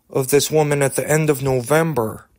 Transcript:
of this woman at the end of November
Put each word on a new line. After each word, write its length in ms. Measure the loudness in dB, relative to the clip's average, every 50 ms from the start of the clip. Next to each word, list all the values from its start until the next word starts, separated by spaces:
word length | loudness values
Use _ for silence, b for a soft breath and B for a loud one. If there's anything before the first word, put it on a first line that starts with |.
| b _
of 200 | -4 -4 0 2
this 200 | 2 2 2 2
woman 320 | 0 0 2 2 0 0
at 140 | 0 0 0
the 120 | -2 0 0
end 220 | 0 2 2 0
of 140 | 0 0 -2
November 840 | -2 -2 -2 0 0 0 2 2 0 -2 -2 -4 -4 -6 -12 -16 _ _